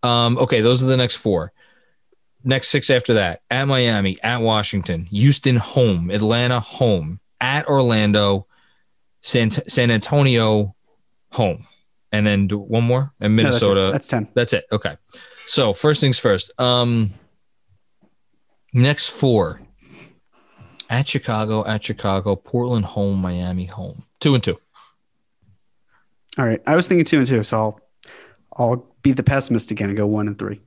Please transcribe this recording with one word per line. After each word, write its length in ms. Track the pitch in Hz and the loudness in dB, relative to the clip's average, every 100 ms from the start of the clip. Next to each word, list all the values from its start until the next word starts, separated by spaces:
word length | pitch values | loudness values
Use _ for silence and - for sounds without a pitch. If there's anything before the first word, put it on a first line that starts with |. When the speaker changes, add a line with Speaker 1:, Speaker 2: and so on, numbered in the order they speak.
Speaker 1:
Um, 360 | 123 120 120 123 | 0 2 2 2
okay, 240 | 123 120 | 2 2
those 200 | 110 127 | 2 2
are 40 | 131 | 2
the 100 | 131 | 2
next 200 | 120 - | 0 -2
four. 360 | 110 92 78 _ _ _ _ _ _ _ _ _ 131 | -2 -2 -4 _ _ _ _ _ _ _ _ _ -2
Next 220 | 135 - | 0 0
six 200 | 147 - | 0 2
after 220 | 127 - | 0 2
that: 280 | 113 92 82 _ | 2 0 -4 _
at 160 | 123 139 | -4 0
Miami, 500 | 131 120 107 98 90 | 2 2 2 -2 -2
at 180 | 110 120 | -4 -2
Washington, 640 | 113 110 104 98 87 82 85 | 0 0 0 -4 -4 -6 -6
Houston 500 | 101 135 139 139 123 | 2 2 4 2 0
home, 540 | - - 120 90 87 | 0 0 2 2 -2
Atlanta 500 | 101 107 117 123 123 | -2 0 0 0 -2
home, 600 | 110 - 123 98 78 92 _ _ | -4 -2 0 0 -4 -12 _ _
at 240 | 123 143 151 | -4 -2 0
Orlando, 760 | 139 123 110 107 104 101 98 - _ _ _ _ _ _ _ | 0 2 2 2 2 2 0 -4 _ _ _ _ _ _ _
San, 300 | - 127 113 | -2 0 0
San 400 | 110 - - 120 | -2 -2 0 2
Antonio 840 | 113 - 147 139 120 113 107 104 - _ _ _ _ _ | 0 0 2 2 4 2 2 0 -6 _ _ _ _ _
home, 340 | - 104 85 - _ _ _ _ | -2 -2 -2 -12 _ _ _ _
and 160 | 107 107 | 0 2
then 200 | 101 98 | 2 0
do 120 | 104 | -2
one 260 | 101 113 | -2 0
more, 280 | 117 123 139 _ | 2 0 -2 _
and 160 | 104 110 | 0 2
Speaker 2:
No, 60 | |
that's 160 | 110 120 | 4 2
it. 60 | 104 | 2
Speaker 1:
Minnesota. 260 | 98 95 | 2 2
Speaker 2:
That's 160 | 139 - | -2 -2
ten. 200 | 123 104 | -4 -2
Speaker 1:
That's 180 | - 117 | -2 0
it. 100 | - - | -2 -2
Okay. 220 | 104 - 71 _ - - - - | -4 -4 -10 _ -20 -20 -20 -4
So 260 | - 117 | 0 0
first 260 | 98 151 151 | 2 0 2
things 180 | 143 127 | 2 2
first. 400 | 120 95 - - | 2 0 -2 -2
Um, 500 | 123 123 120 117 107 - _ _ _ _ _ _ _ _ _ _ _ _ _ _ _ | 0 2 2 0 -2 -4 _ _ _ _ _ _ _ _ _ _ _ _ _ _ _
next 320 | 120 127 147 - | 0 2 0 -6
four. 520 | - 139 110 82 73 - _ _ - - _ _ _ _ _ - _ - | -2 2 2 0 -6 -18 _ _ -20 -20 _ _ _ _ _ -20 _ -6
At 180 | 117 143 | -2 -2
Chicago, 560 | 131 - 107 107 110 | -4 -4 -4 -2 -2
at 180 | 101 107 | -2 -4
Chicago, 540 | - 110 101 95 98 98 | -6 -6 -2 -2 -2 -4
Portland 480 | - 123 123 120 | -4 -4 -2 -2
home, 340 | 95 - 101 98 | -2 -2 -2 -2
Miami 420 | 92 90 90 92 | -2 -4 -4 -6
home. 400 | 90 - 92 - - _ | -8 -10 -14 -14 -20 _
Two 140 | 151 | 0
and 100 | 131 | 2
two. 140 | 104 87 _ _ - _ _ _ _ _ _ _ _ _ _ _ _ _ _ - | 0 -6 _ _ -20 _ _ _ _ _ _ _ _ _ _ _ _ _ _ -4
Speaker 2:
All 80 | |
right. 160 | 123 113 - | -2 -2 0
I 100 | 160 | 0
was 100 | 175 | 2
thinking 180 | 175 156 | 2 2
two 120 | 156 | 2
and 80 | 127 | 2
two, 160 | 123 | 0
so 140 | 104 113 | 0 -2
I'll, 220 | 110 - _ _ - - - _ _ - | -2 -4 _ _ -20 -20 -20 _ _ -4
I'll 300 | 120 120 - _ | -2 -2 -6 _
be 100 | 139 | 0
the 100 | 127 | 2
pessimist 480 | - 139 135 113 - | 2 2 0 -2 -2
again 180 | 104 101 | -4 -4
and 80 | 101 | -2
go 100 | 104 | 0
one 200 | 107 104 | 0 -4
and 100 | 101 | -6
three. 220 | 101 104 | -8 -10